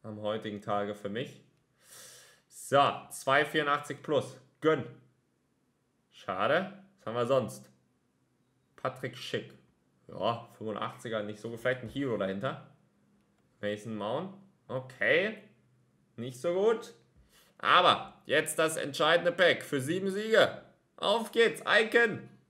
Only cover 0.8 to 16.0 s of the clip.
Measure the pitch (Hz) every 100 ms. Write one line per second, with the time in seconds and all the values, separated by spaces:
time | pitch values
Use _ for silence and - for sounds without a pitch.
0.8 | 101 104 101 107 151 - _ _ _ _
1.8 | - - - - - _ _ - - 139
2.8 | 131 - - - - 139 151 156 147 143
3.8 | - 139 - 143 123 - _ _ 156 151
4.8 | - - _ _ _ _ _ _ _ _
5.8 | _ _ _ - - 95 110 160 196 -
6.8 | - _ 107 117 120 135 104 - - _
7.8 | _ _ _ _ _ _ _ _ _ -
8.8 | 131 - 131 - - 113 - - _ _
9.8 | _ _ - - 101 113 - - 110 101
10.8 | 117 - 123 110 104 104 117 117 127 127
11.8 | 110 135 139 104 95 98 131 156 - _
12.8 | _ _ _ _ _ _ _ _ 104 107
13.8 | 117 107 101 135 190 196 - _ - 127
14.8 | 127 - 110 156 202 220 - _ _ _
15.8 | _ _